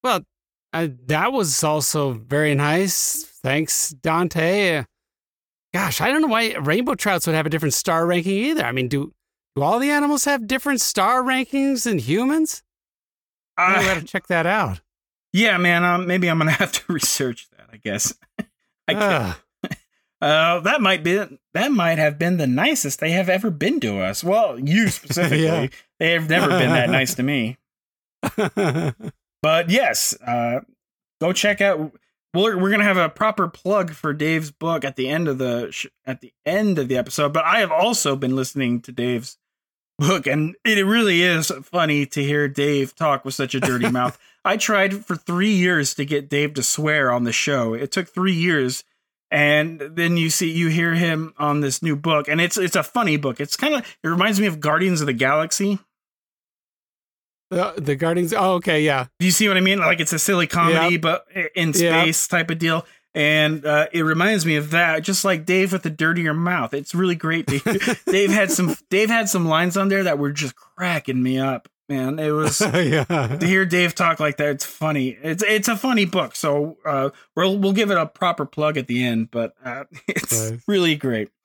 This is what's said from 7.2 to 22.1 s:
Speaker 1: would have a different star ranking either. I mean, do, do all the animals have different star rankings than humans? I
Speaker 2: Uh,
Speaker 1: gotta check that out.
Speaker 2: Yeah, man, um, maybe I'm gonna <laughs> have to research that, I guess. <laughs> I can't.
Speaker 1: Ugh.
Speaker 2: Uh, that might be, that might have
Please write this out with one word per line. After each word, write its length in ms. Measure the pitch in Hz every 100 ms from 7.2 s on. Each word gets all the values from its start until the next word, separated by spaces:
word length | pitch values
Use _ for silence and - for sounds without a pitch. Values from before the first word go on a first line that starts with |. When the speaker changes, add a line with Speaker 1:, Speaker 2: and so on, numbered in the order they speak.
| -
Speaker 1:
would 80 | 156
have 100 | 156
a 40 |
different 240 | 156 151
star 320 | - - 165 170
ranking 280 | 175 175 196
either. 280 | 262 311
I 80 | 120
mean, 160 | 127 127
do, 260 | 139 143 _ _ _ _ -
do 40 |
all 160 | 143 226
the 100 | 277
animals 320 | 294 285 294 285
have 220 | 277 214
different 320 | 262 285 269
star 420 | - - 202 254
rankings 600 | 254 262 254 277 277 262
than 140 | 233 185
humans? 680 | 113 185 254 320 311 - _ _ _ _ _ _ _ _ _ -
I 200 | 180 196
Speaker 2:
Uh, 40 | 196 175
Speaker 1:
gotta 80 | 165
check 220 | 196 -
that 180 | 175 165
out. 340 | 214 143 92 _ _ _ _ _
Speaker 2:
Yeah, 240 | 185 226 180
man, 260 | 175 170
um, 240 | 180 175 175
maybe 220 | 185 175
I'm 80 | 160
gonna 140 | 160
<laughs> 80 | 147
have 80 | 190
to 220 | - -
research 560 | 165 - - 131 113 - _
that, 100 | 101
I 40 | 110
guess. 360 | 107 113 - - _
<laughs> 600 | - - _ _ _ -
I 60 |
can't. 80 | 202
Speaker 1:
Ugh. 340 | 208 160 101 82 _ _ - - _ _ _ _
Speaker 2:
Uh, 380 | 147 156 165 175
that 200 | 180 285
might 200 | 196 185
be, 220 | 165 190 190 135 _
that 180 | 165 254
might 260 | 247 170 160
have 220 | 151